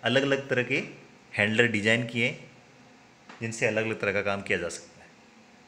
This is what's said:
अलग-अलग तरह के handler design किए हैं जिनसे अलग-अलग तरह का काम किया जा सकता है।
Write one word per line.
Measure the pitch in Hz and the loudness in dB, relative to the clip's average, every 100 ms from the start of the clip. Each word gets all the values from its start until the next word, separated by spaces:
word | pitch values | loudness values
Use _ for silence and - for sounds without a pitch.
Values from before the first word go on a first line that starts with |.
अलग-अलग | 117 127 139 135 - | 0 2 2 0 0
तरह | 123 | -2
के | 120 143 - - - - - | 0 -2 -6 -14 -20 -20 -10
handler | - 104 110 120 | 0 2 4 4
design | 107 104 117 120 | 4 2 2 2
किए | 120 120 | -2 -2
हैं | 156 - - - - - - - - - - | -4 -16 -20 -20 -20 -20 -20 -20 -20 -20 -10
जिनसे | 113 113 120 | -8 -2 0
अलग-अलग | 107 110 107 | 0 -2 -2
तरह | 101 | -2
का | 101 | 0
काम | 98 98 | 0 -2
किया | 98 95 | -2 -2
जा | 85 | -2
सकता | - - - | -8 -16 -20
है। | - - - - - - | -20 -20 -20 -20 -20 -20